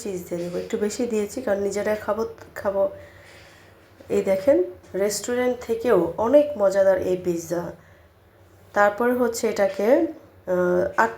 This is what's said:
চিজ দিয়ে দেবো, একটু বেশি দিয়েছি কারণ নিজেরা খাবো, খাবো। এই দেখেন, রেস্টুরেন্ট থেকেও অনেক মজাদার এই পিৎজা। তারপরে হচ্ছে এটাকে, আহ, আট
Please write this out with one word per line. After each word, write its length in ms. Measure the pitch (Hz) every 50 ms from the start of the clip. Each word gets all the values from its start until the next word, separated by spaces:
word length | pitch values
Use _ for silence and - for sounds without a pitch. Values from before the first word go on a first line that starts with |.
| -
চিজ 160 | 208 190 180 175 -
দিয়ে 120 | 180 170 175
দেবো, 140 | 175 175 180
একটু 180 | 185 - -
বেশি 260 | 220 208 208 208 - 254
দিয়েছি 320 | 226 214 214 208 202 - - -
কারণ 180 | - 202 196
নিজেরা 340 | 202 196 190 202 202 214 214
খাবো, 280 | 214 - - 208 214 226 226 - - - - -
খাবো। 280 | - - 214 196 196 196 196 196 - - - - - - - - - - - - - - - - - - - - - - -
এই 140 | - 202 196
দেখেন, 340 | 196 190 190 - - 233 330 - 359 - - - - -
রেস্টুরেন্ট 640 | 185 196 208 202 - - - 247 247 247 247 247 247
থেকেও 380 | - - 226 226 - 247 226 185 170 165 -
অনেক 300 | - 214 233 262 294 285 285 - 208
মজাদার 400 | 202 196 190 196 190 190 190 185
এই 180 | - 185 185
পিৎজা। 460 | 180 180 180 175 170 165 - 170 170 170 165 - - - - - - - _ _ _ _ _ _ _ - _ _ - - - -
তারপরে 400 | 208 202 202 202 - 233 240 247
হচ্ছে 360 | 247 254 233 226 - - 220
এটাকে, 400 | 208 208 202 196 - - 202 220 262 330
আহ, 1000 | 339 330 - - - - - - - - 185 180 180 180 180 180 180 - - - 226
আট 80 | 226 -